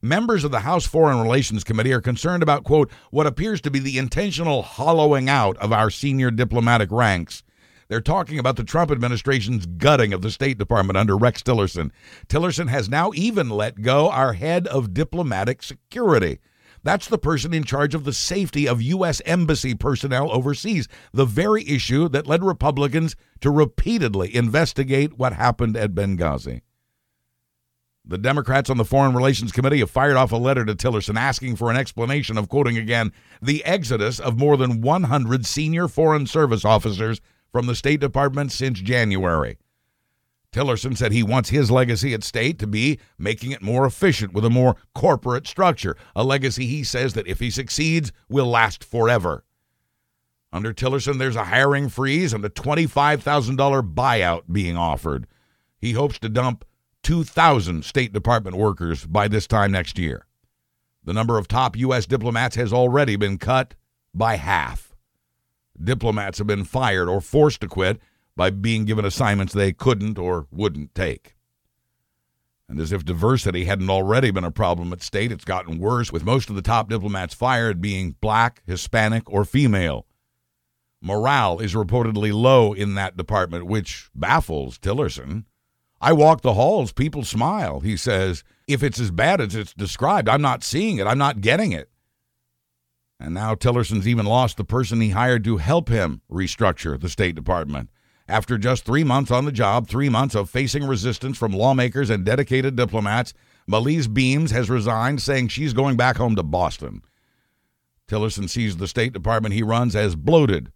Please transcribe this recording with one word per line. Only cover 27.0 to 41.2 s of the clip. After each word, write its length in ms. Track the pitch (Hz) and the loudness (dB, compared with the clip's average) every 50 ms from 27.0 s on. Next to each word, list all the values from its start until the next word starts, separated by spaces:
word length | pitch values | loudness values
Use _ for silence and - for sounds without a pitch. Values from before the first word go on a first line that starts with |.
| _ _ _ _ _ _ _ _ _ _ _ _ _ _ _ _ _ _ _ _ _ | _ _ _ _ _ _ _ _ _ _ _ _ _ _ _ _ _ _ _ _ _
The 140 | - 87 98 | -8 -8 -2
Democrats 520 | 104 127 139 147 127 - 123 139 135 - | -2 0 0 0 0 2 0 0 2 2
on 60 | 131 | 0
the 80 | 120 110 | 0 0
Foreign 320 | - - 135 139 135 127 | 2 4 4 6 6 4
Relations 340 | 123 127 135 135 - 113 113 | 4 4 4 2 2 -2 -4
Committee 300 | - 123 127 135 147 147 | -2 0 2 4 4 2
have 100 | 110 - | 2 0
fired 260 | - 131 131 147 139 | 2 2 2 4 6
off 140 | 127 131 123 | 4 4 4
a 60 | 117 | 2
letter 280 | 117 120 131 139 127 117 | 0 2 2 2 2 0
to 120 | 107 107 | -2 -4
Tillerson 420 | 90 - 127 117 107 92 - 104 110 | -2 -2 0 0 0 -2 -2 -2 -2
asking 380 | 123 143 127 - - 127 117 | 0 -2 -2 -2 -4 -6 -4
for 160 | 104 117 117 | -2 0 0
an 40 | 117 | 0
explanation 600 | 127 135 - - 123 117 120 139 147 131 - 110 110 | 0 -2 -4 -4 -6 -4 -2 -2 -2 -4 -4 -4 -4
of, 100 | 104 92 | -4 -2
quoting 300 | - 139 143 123 117 113 | 0 2 2 2 2 -2
again, 320 | 113 107 120 117 113 107 - _ _ _ - _ | -2 0 0 0 0 -2 -4 _ _ _ -20 _
"the 220 | - 120 147 151 - | -2 -2 -2 -2 0
exodus 560 | 156 180 202 160 113 127 107 101 110 117 - | 0 -2 0 0 -2 -2 0 0 -2 -2 -2
of 180 | - 135 117 117 | -4 -4 0 2
more 180 | 139 147 147 | 4 4 4
than 240 | 131 127 127 120 113 | 4 4 0 0 0
one 240 | 113 131 156 185 185 | 0 0 2 2 2
hundred 400 | 120 135 147 127 113 127 131 113 | 2 0 0 0 0 0 -2 -2
senior 440 | - - 147 156 156 165 170 175 165 | -4 -4 -4 -2 -2 0 0 -2 -2
Foreign 380 | - - 160 160 156 151 143 | 0 2 2 2 2 2 0
Service 380 | 113 - 151 156 135 117 104 87 | -2 0 2 2 2 2 0 2
officers 560 | 104 110 107 - 110 101 90 110 110 113 - _ _ _ _ _ _ | 4 2 4 2 -2 -4 -4 -4 -4 -4 -6 _ _ _ _ _ _
from 160 | _ 120 123 | _ -2 -2
the 80 | 123 120 | -2 -4
State 240 | - - 139 151 147 | -2 0 0 2 2
Department 540 | 143 135 - 135 139 139 131 143 143 135 | 0 0 2 2 2 2 0 -2 -4 -4
since 280 | - - 135 135 123 92 | -4 -4 -4 -4 -4 -4
January." 800 | 92 101 127 123 117 107 98 95 95 87 82 80 69 57 52 - _ _ _ _ _ _ _ _ _ _ _ _ _ _ _ _ _ _ | -2 0 2 2 2 2 2 0 0 0 2 0 0 -2 -6 -14 _ _ _ _ _ _ _ _ _ _ _ _ _ _ _ _ _ _
Tillerson 440 | - 107 139 139 120 - - 131 127 | -4 -4 0 0 0 -2 -2 -4 -4
said 160 | 107 123 110 | -2 0 2
he 100 | 101 120 | 2 2